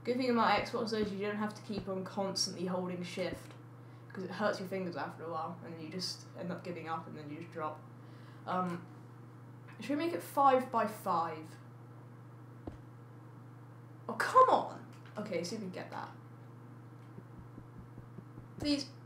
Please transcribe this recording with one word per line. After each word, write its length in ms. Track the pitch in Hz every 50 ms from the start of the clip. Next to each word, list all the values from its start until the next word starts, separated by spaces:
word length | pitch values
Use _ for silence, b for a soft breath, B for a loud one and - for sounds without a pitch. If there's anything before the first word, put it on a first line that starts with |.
| -
good 120 | 233 247
thing 140 | 247 262 247
about 340 | 233 233 214 185 208 - -
Xbox 280 | - 240 240 233 208
is 200 | 226 214 208 185
you 140 | 196 190 196
don't 100 | 208 208
have 160 | 208 214 214
to 100 | - -
keep 260 | - - 208 202 - 196
on 160 | 190 190 185
constantly 600 | - - 202 196 190 190 - - 190 - 170 180
holding 360 | 180 180 180 180 180 180 175
shift, 500 | 175 - - 190 175 165 160 - - - - - - - - B B B B B B B
'cause 100 | - 196
it 80 | 185 180
hurts 300 | - - 214 202 - -
your 80 | 190 175
fingers 280 | 190 190 185 175 170
after 280 | 180 170 170 170 160 156
a 60 | 165
while, 260 | 165 160 160 175 175 - 170
and 100 | 165 165
then 60 | 160
you 100 | 160 160
just 360 | 170 185 175 - - - - - - -
end 140 | 175 175
up 100 | 165 -
giving 260 | - 185 170 165 160 160
up, 180 | 165 165 170
and 120 | - 156 151
then 100 | 151 147
you 100 | 147 160
just 140 | 175 170
drop. 280 | - 165 156 147 120 - - - - B B B B B B B B B B
Um, 340 | - 180 185 185 180 175 170 - - - - - - - - - - - - - - - - - - - -
should 100 | - -
we 60 | 285
make 180 | 302 330 339 -
it 80 | -
five 480 | - - - 285 277 269 262 254 254 -
by 160 | - 226 214
five? 580 | 208 - - - 196 180 170 165 165 160 156 156 - - - - - - - - - - - - - - - - - - - - - - - - - - - - - - - - - - - - - - - - - - - - - - - - - - - - -
Oh, 60 | 226
come 340 | - - - - 508 523 -
on! 300 | 302 214 - - - - - - - - - - - 220
Okay, 240 | 196 - 180 165
see 140 | 170 - 226
if 60 | 214
we 40 | 208
can 80 | 180 -
get 160 | - - -
that. 180 | - - - - - - - - - - - - - - - - - - - - - - - - - - - - - - - - - - - - - - - - - - - - - - - - - - - - - -
Please. 280 | 311 294 285 277 - - - - -